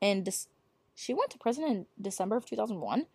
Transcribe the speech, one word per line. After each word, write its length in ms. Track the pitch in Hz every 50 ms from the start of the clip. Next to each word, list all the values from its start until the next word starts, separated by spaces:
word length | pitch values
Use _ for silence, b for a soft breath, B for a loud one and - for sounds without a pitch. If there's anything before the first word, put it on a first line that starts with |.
And 240 | 196 202 196 196 180
Dec-, 220 | 226 - - - - _ _ _ _ _ _ _ _ _
she 180 | - - - 247
went 160 | 381 539 587
to 60 | - -
prison 260 | - 226 247 285 320
in 220 | 302 233 190 - - _ -
December 360 | 196 196 - - 185 185 220
of 100 | 247 -
two 100 | - 233
thousand 240 | 233 - 240 208 170
one? 260 | 135 101 110 254 330 - _